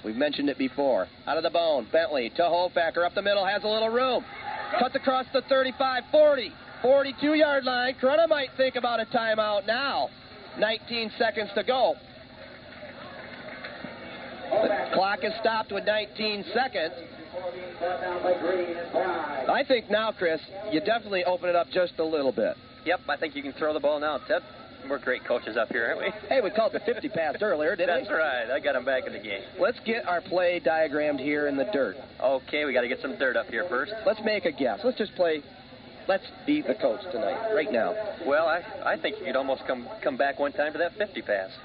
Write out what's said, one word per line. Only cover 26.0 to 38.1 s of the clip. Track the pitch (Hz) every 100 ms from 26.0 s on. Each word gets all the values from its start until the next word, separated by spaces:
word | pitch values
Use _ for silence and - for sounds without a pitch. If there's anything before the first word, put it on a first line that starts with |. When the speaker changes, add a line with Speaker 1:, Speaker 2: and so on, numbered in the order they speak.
Speaker 2:
we? | 196 202 -
Speaker 1:
Hey, | 269
we | 196
called | - 220
the | 220
fifty | - 233 147
pass | 165 156 -
earlier, | 208 160 151 190
didn't | 175 170
Speaker 2:
That's | 151
Speaker 1:
we? | 180
Speaker 2:
right. | 156 123 113
I | 139
got | 156 135
'em | 123
back | 131 120
in |
the | 110
game. | 107 98 95 185
Speaker 1:
Let's | 185 247 -
get | 226 -
our | 175
play | - 175 180 175
diagrammed | 165 160 156 147 151 143
here | 139 147 147
in | 139
the | 131
dirt. | 139 120 95 - -
Speaker 2:
Okay, | 127 135 - 151 147
we |
gotta | 123 123
get | 127
some | 139 120
dirt | 135 117
up | 113
here | 117 107
first. | 123 139 - 190
Speaker 1:
Let's | 214
make | 220 208 180
a |
guess. | 143 123 101
Let's | 240 247
just | 208 -
play, | 175 156 - - - - - - -
let's | 190 - - -
be | 151
the | - -
coach | 135 104 -
tonight, | 120 104 - 226 214
right | 160
now. | 214 175 - -